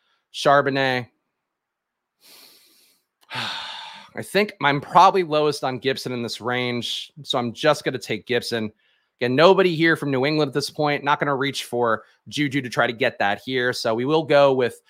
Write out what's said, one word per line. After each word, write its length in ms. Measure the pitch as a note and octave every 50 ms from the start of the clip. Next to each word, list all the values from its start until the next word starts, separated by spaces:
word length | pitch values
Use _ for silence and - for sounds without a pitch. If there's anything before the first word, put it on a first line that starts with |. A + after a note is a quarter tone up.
| _ _ _ _ _ _ -
Charbonnet. 760 | - - D3 C#3 C#3+ C3 C#3 C3+ C#3 C3+ C3 B2 B2 A#2+ - _ _ _ _ _ _ _ _ _ _ _ _ _ _ _ _ _ _ _ _ _ _ _ - - - - - _ _ _ _ _ _ _ _ _ _ _ _ _ _ _ _ -
<sighs> 0 |
I 880 | - - - - - - - - - - - - - - - - - A2
think 300 | - - F#3+ G#3 G#3 - _ C#3+
I'm 200 | C#3+ C#3 C#3+ C3
probably 400 | - - E3+ F3+ F#3+ F#3 F#3+ F3
lowest 420 | D3+ D3+ D3+ D3+ D3+ C#3 - D3
on 140 | C3+ B2+ B2
Gibson 340 | - C3 B2+ - - C3 B2+
in 100 | A#2+ A#2
this 180 | G#2+ - -
range, 720 | G#2+ B2 B2 B2 B2 B2 A#2+ A#2+ A2 - - - - - _ D3+ C#3
so 160 | - - B2+
I'm 160 | A#2+ A#2 G#2+
just 300 | - - D3+ C#3+ - -
gonna 140 | D#3+ C3 -
take 280 | - - A#2 G2 -
Gibson. 440 | - A#2+ A#2+ - - A#2+ A2+ A2 G#2 - _ _ _ _ _ _ _ _ _
Again, 160 | B2 B2 B2+
nobody 400 | C#3+ D#3+ G3 F#3+ F#3 F#3+ F3+ E3
here 220 | D#3 E3 E3 D#3+
from 140 | - D3 C#3+
New 160 | C3+ B2 C3
England 240 | D3+ D#3 D#3 D3+ C3+
at 40 | B2+
this 160 | D3 - -
point. 340 | - - D3+ D3 C#3+ - C#3
Not 160 | C#3+ D3 -
gonna 140 | D#3 C#3+ C#3
reach 300 | B2+ C3+ C#3 - - -
for 400 | - A#2+ A#2+ A#2+ A#2 A2 G#2+ - _ _ _ _ G#2+
Juju 320 | G#2 C#3+ D3 C#3 B2 C#3+
to 80 | B2 A#2+
try 180 | - D3 A#2+
to 60 | A#2+ A#2+
get 260 | G#2+ B2+ A#2+ - -
that 220 | G#2+ G2+ G#2 G#2 -
here. 280 | B2+ C3 B2+ B2 B2 A#2+
So 220 | - - A#2 A2+
we 100 | A#2 B2+
will 200 | C#3+ D#3 D#3+ -
go 300 | B2 D3 C#3+ C#3+ C#3 C3
with, 260 | B2+ B2 A2+ - - _